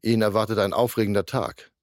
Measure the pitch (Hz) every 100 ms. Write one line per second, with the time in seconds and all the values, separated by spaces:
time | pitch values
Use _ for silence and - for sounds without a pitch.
0 | 107 113 107 104 107 107 98 98 117 -
1 | 104 104 95 135 95 - - _